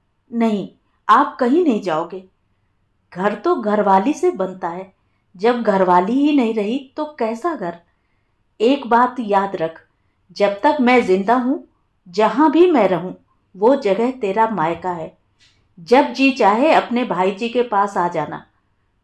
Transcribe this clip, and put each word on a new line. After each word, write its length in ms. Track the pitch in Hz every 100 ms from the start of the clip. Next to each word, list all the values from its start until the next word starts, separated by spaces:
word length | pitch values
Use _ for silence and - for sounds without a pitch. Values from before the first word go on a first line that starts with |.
| _ _ _
"नहीं, 360 | 233 226 208 175 _ _ _ -
आप 280 | 220 277 -
कहीं 240 | 240 294
नहीं 180 | 349 220
जाओगे। 420 | 185 156 170 190 190 _ _ _ _ _ _ _ _
घर 220 | 175 196 214
तो 200 | 339 349
घरवाली 580 | 208 214 202 190 214
से 180 | 302 359
बनता 380 | 349 190 185 175
है, 240 | 175 190 _ _ _ _ 180
जब 260 | 214 240
घरवाली 500 | 214 196 185 180 190
ही 220 | 254 294 302
नहीं 180 | 226
रही 400 | 220 202 262 269 -
तो 80 | 302
कैसा 500 | 302 220 233 349 311
घर? 240 | 175 170 _ _ _ _ _ _ _ _
एक 260 | 220 277 247
बात 280 | 233 247 254
याद 360 | 214 196 196 190
रख, 320 | 160 - _ _ _ _ _
जब 300 | 175 202 202
तक 140 | 294 302
मैं 240 | 240 254 233
जिंदा 300 | 185 196 247
हूँ, 320 | 247 320 - _ _ _ _
जहाँ 440 | 175 214 233 311
भी 200 | 294 359
मैं 160 | 294 190
रहूँ, 280 | 175 185 185 _ _ _ 185
वो 200 | 214 269
जगह 360 | 208 190 240
तेरा 380 | 262 202 190 220
मायका 420 | 202 160 170 185
है। 260 | 175 160 _ _ _ _ _ _ _
जब 340 | 165 247 269
जी 180 | 233 269
चाहे 420 | 269 208 214 294
अपने 300 | 269 190 240
भाई 280 | 247 180 185
जी 180 | 196 233
के 140 | 240
पास 340 | 240 202 202 202
आ 100 | 170
जाना, 400 | 170 147 - - _ _ _ _ _